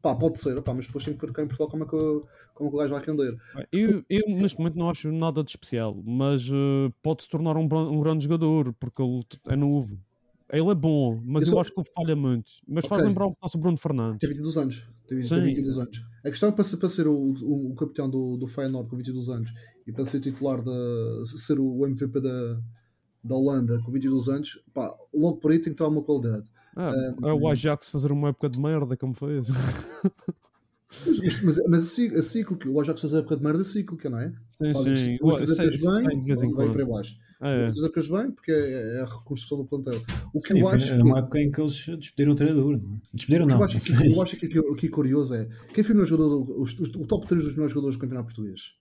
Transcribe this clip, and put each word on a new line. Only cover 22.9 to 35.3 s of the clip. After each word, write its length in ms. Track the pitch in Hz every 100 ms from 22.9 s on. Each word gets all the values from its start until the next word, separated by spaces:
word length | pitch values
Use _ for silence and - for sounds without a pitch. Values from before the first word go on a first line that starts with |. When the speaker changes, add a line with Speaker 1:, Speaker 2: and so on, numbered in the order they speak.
| _ _ _
Speaker 1:
da 100 | 117
Holanda 460 | 131 135 135 120 120
com 100 | 117
vinte 140 | 131
e 40 | 135
dois 180 | 135 120
anos, 320 | 139 147 - _
pá, 200 | 139 117 - -
logo 240 | 156 165 156
por 120 | 151
aí 80 | 165
tem 140 | 165
que 60 | 156
ter 40 |
alguma 200 | 156 151
qualidade. 420 | 147 143 120 110 110 _ _ -
Speaker 2:
Ah, 140 | 175
Speaker 1:
Ahm, 360 | 135 131 127 139
Speaker 2:
é 60 |
o 160 | 151 156
Ajax 400 | 139 147 147 -
fazer 200 | 147 139
uma 160 | 143 147
época 180 | 135 147
de 120 | 123
merda, 360 | 147 156 135 127
como 180 | 131
foi. 260 | 123 143 147
<laughs> 100 | 117 127 127 123 - - 190 _ - - _ _ _ _ _ -
Speaker 1:
Mas, 140 | - 233
mas, 240 | 180 131
mas, 140 | 180 151 185
mas 300 | 170 165 -
é, 80 | 233
é 160 | -
cíclico, 460 | - 226 214 180 139
o 120 | 139
Ajax 200 | 147 156
faz 140 | 151
a 40 | 156
época 180 | - 147
de 60 |
merda 220 | 147 160
cíclica, 440 | 185 208 202 165 147
não 120 | 117
é? 120 | 147 - -
Speaker 2:
Sim, 240 | - 151
Speaker 1:
Faz 120 | 139
Speaker 2:
sim. 60 | 135 135 123
Speaker 1:
as, 40 | 123
duas, 220 | 156